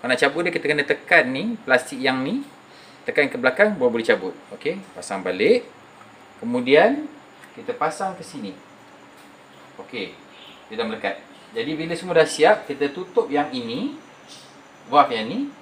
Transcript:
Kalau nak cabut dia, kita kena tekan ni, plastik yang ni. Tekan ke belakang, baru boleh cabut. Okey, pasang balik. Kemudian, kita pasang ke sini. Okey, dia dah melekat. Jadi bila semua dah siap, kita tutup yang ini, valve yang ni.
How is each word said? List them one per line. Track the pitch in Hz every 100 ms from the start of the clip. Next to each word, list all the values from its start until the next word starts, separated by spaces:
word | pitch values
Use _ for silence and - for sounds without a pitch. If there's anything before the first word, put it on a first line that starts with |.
Kalau | 123
nak | 127
cabut | 139 156
dia, | 175
kita | 170 143
kena | 151
tekan | 143 147 - 170 127
ni, | 131 208 226
plastik | - 123 - 131
yang | 131 131 135
ni. | 254 277 - - - - - -
Tekan | - 139
ke | 127
belakang, | 127 127 214 190
baru | 123
boleh | 113
cabut. | 113 101 92 - -
Okey, | 101 147 196 180 92
pasang | - 98
balik. | 92 92 127 240 - - - - - - - -
Kemudian, | 113 123 123 147 208 294 302 - - - -
kita | - 240 -
pasang | - - 190 175
ke | 160
sini. | 147 101 95 - - - - - - - - - - - -
Okey, | - 117 90 - - - - - -
dia |
dah | 110 113
melekat. | 107 98 - - - -
Jadi | 110 135 156
bila | 165
semua | 165 180 165
dah | 151
siap, | - 160 214 -
kita | 143 143
tutup | 180 180 240 220
yang | 143 143
ini, | 127 117 123 277 - - - - - - - - - -
valve | 143 143
yang | 113 110
ni. | 214 285 -